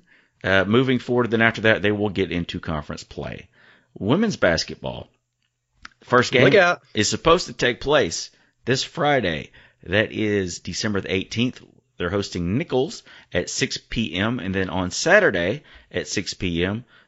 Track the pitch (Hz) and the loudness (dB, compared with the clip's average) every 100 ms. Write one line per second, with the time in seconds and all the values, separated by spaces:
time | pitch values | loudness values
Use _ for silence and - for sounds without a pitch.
0 | _ _ _ _ - 95 95 117 131 123 | _ _ _ _ 0 2 4 4 4 0
1 | - 123 117 113 113 113 110 101 101 104 | 0 0 2 4 2 4 2 2 2 0
2 | 104 92 87 87 85 87 - 78 - 78 | 0 0 -2 -2 -4 -6 -6 -6 -6 -14
3 | - - 69 - - _ - _ _ - | -12 -10 -10 -12 -18 _ -20 _ _ -6
4 | 95 160 220 151 95 80 - - 67 58 | 0 2 0 2 2 2 -2 -8 -10 -10
5 | - _ _ _ _ _ _ _ - _ | -14 _ _ _ _ _ _ _ -20 _
6 | - 123 120 127 131 147 175 175 _ - | 2 2 4 4 6 6 4 0 _ -2
7 | 104 107 160 175 - 117 127 117 131 147 | -2 2 2 2 0 -2 -2 -2 0 2
8 | 92 - - _ _ _ - 131 - - | 2 -4 -10 _ _ _ -2 -2 -2 -2
9 | 147 143 92 76 - - - _ - 98 | 0 2 0 -4 -8 -18 -20 _ -2 0
10 | 92 87 107 101 92 - - 87 110 101 | 0 -2 0 0 -2 -6 -10 -6 -4 -4
11 | - 95 92 110 123 - - _ _ _ | -2 -4 -2 -2 -2 -4 -20 _ _ _
12 | 87 101 98 95 87 113 175 127 156 - | -4 -2 -4 -4 -2 -2 0 -2 -2 -6
13 | - - _ 92 - - - - _ - | -18 -20 _ -4 -4 -4 -4 -6 _ -4
14 | 107 87 107 123 95 95 92 90 90 - | -4 -2 -2 -2 -4 -2 -2 -2 -4 -2
15 | 160 202 175 92 87 139 - - _ 90 | 4 4 4 2 -2 -4 -10 -20 _ -8
16 | 78 - 90 - 95 85 90 107 127 _ | -4 -6 -6 -6 -2 0 0 -2 -10 _